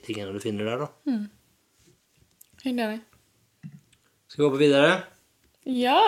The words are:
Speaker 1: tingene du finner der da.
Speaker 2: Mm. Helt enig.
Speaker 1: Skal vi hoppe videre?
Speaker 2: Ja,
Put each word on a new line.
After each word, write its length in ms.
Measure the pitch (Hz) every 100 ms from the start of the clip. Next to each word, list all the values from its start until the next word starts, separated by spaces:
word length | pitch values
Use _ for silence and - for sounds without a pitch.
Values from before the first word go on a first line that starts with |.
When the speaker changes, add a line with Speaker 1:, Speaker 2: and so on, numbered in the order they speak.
Speaker 1:
tingene 320 | - 107 101
du 60 | 101
finner 240 | 113 104 107
der 160 | 123
da. 60 | 147 - 294
Speaker 2:
Mm. 240 | 233 208 - _ _ _ _ _ _ _ _ _ _ _ _
Helt 160 | 262 247 220
enig. 140 | 220 - _ _ _ _ _ - - _ _ _ _ _
Speaker 1:
Skal 140 | -
vi 40 | 147
hoppe 100 | 135
videre? 440 | 147 139 151 185 - _ _ _ _ _ -
Speaker 2:
Ja, 340 | 247 247 302